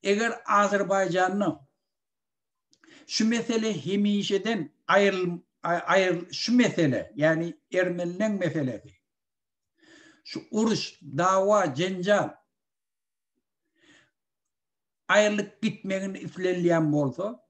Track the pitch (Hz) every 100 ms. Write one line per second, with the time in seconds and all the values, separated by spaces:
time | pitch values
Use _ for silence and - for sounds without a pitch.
0 | 196 202 226 226 - 208 202 202 190 196
1 | 185 180 185 202 190 - _ _ _ _
2 | _ _ _ _ _ _ _ _ _ -
3 | - - 220 233 226 226 220 175 131 202
4 | 202 202 196 196 196 226 143 _ - 190
5 | 202 190 180 175 _ _ 170 170 - 185
6 | 185 170 - - - 247 226 - 156 117
7 | - - 156 160 170 - _ 185 180 175
8 | 175 180 214 196 175 156 131 107 - _
9 | _ _ _ _ _ _ _ _ _ -
10 | - _ - - - 214 220 190 - -
11 | 139 135 180 190 190 208 175 131 185 190
12 | 180 202 151 - _ _ _ _ _ _
13 | _ _ _ _ _ _ _ _ _ _
14 | _ _ _ _ _ _ _ _ _ _
15 | - 190 214 208 202 _ 220 - 190 190
16 | 196 190 170 - 180 175 170 165 156 147
17 | 139 127 196 240